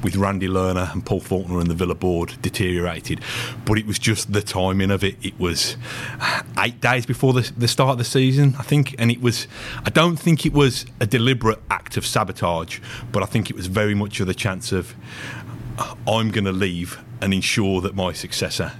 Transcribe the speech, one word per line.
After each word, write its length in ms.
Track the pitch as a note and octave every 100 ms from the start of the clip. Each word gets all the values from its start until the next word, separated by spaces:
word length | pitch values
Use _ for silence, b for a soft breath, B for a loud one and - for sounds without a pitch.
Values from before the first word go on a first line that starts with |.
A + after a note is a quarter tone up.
with 120 | - F#2+
Randy 320 | G2 G2 F#2
Lerner 440 | F#2+ F#2 F2+ F2+
and 140 | F#2 -
Paul 140 | G2
Faulkner 400 | - F#2 F2+ F2+
and 100 | E2+
the 60 | E2
Villa 180 | F2+
board 400 | E2 F#2 E2+ E2+ -
deteriorated. 800 | - - F#2 F2 F2 E2 - E2 B B B B -
But 120 | A2
it 80 | G#2+
was 140 | G2
just 340 | - G#2 -
the 80 | G#2
timing 480 | G2 F#2+ F#2 F#2+ F#2+
of 140 | G2
it. 120 | G2 -
It 180 | - -
was 380 | F2+ E2 - - B B B B B B - -
eight 240 | G#2 A#2+
days 240 | B2+ B2+ A#2+
before 280 | B2+ C3+
the, 180 | B2+ A#2 -
the 120 | A#2+
start 240 | - C3+
of 60 | B2+
the 60 | A#2+
season, 500 | C3+ C3 C3 C#3+ C3+
I 60 |
think, 320 | - D3 C#3 -
and 140 | A#2
it 100 | A#2+
was, 260 | B2 A2+ - B B B -
I 60 |
don't 240 | - E3+ E3
think 280 | - D#3+
it 100 | D#3+
was 340 | C#3 C#3 - - -
a 60 | A2
deliberate 540 | B2 A#2 B2+ A2 G#2+ -
act 280 | F#2 - -
of 80 | G2
sabotage, 720 | - G2 F2+ F2+ E2+ E2+ - B B B
but 100 | G#2
I 60 | F#2+
think 240 | A#2 G2+
it 40 | -
was 120 | F2
very 260 | F#2+ G#2
much 280 | G2+ G#2 -
of 40 | F#2
the 80 |
chance 380 | F2 G#2 F#2+ -
of, 240 | F#2+ E2+ - B B B B B B - - - - -
"I'm 240 | A2 A2
gonna 200 | G#2+ G2
leave 460 | F#2+ G2 F2 F2 - - -
and 100 | G2
ensure 480 | F#2+ F#2 - G2 F#2+
that 120 | F#2
my 180 | F#2+ F2+
successor 600 | E2 - - - - D#2+